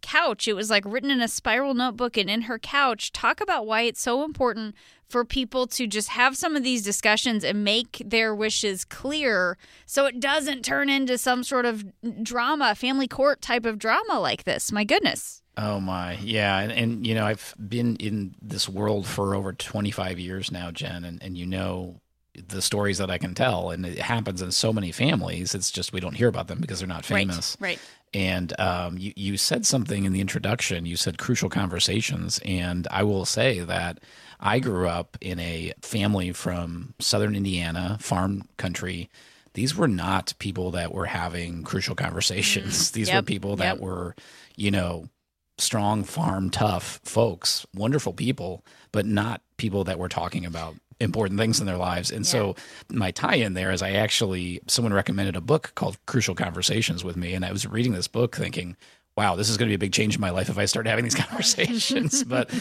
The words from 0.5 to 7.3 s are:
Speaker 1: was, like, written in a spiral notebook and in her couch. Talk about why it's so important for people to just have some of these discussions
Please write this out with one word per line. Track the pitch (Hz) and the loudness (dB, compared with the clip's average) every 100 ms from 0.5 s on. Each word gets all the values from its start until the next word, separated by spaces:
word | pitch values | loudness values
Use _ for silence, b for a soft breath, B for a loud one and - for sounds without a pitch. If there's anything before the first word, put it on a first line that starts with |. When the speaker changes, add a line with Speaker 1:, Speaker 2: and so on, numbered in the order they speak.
Speaker 1:
was, | 202 208 | 0 4
like, | 208 202 | 2 2
written | 233 277 | -2 2
in | 262 | 2
a | 233 | 2
spiral | - - 226 277 | 0 2 2 4
notebook | 247 254 226 247 233 | 2 0 0 0 2
and | 190 | 2
in | 214 | 0
her | 226 226 | -2 -6
couch. | - 285 277 220 - | 0 4 4 2 -4
Talk | - 220 311 | 0 2 2
about | 415 320 220 | 2 0 2
why | 220 | 2
it's | 233 - | 2 0
so | - 247 | 0 0
important | 311 294 247 220 220 - b b _ | 0 2 0 0 -6 -12 b b _
for | 240 | 0
people | 240 269 247 262 247 | 0 0 0 0 0
to | - 240 | 0 -2
just | 208 208 | -2 -2
have | - 254 269 | 4 2 4
some | 349 | 0
of | 302 | 0
these | 254 254 | 2 0
discussions | 202 202 220 214 254 | 0 0 4 4 4